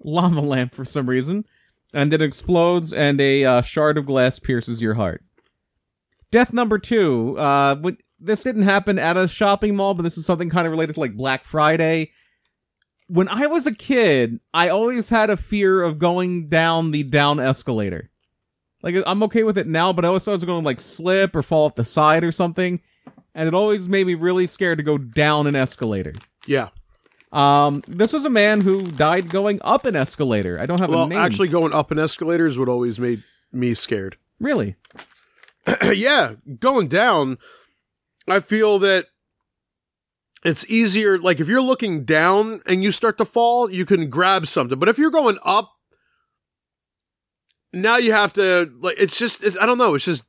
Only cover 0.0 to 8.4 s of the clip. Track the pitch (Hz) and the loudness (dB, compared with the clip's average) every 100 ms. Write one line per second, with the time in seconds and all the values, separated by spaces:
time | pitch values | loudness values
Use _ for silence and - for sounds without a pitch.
0 | - 160 175 160 147 131 127 - 131 147 | -4 0 2 2 0 -2 -2 -6 -8 -6
1 | 127 127 135 196 214 _ _ _ _ 143 | -2 -2 -2 -6 -8 _ _ _ _ -2
2 | 143 156 156 - - 175 170 180 160 - | 0 2 0 -4 0 2 4 2 -2 -2
3 | 143 139 139 135 135 123 120 - 151 151 | 0 2 2 4 4 2 2 0 0 0
4 | 139 135 127 - - 127 117 113 113 110 | 0 2 2 0 -4 -4 -4 -4 -2 0
5 | 95 82 _ _ _ _ _ _ _ _ | -2 -4 _ _ _ _ _ _ _ _
6 | _ _ _ 220 247 240 233 208 - 233 | _ _ _ 2 2 0 0 -2 0 2
7 | 180 123 117 139 143 143 139 139 170 - | 2 2 -2 -2 0 2 2 0 -4 -8
8 | _ _ 165 214 | _ _ -4 -2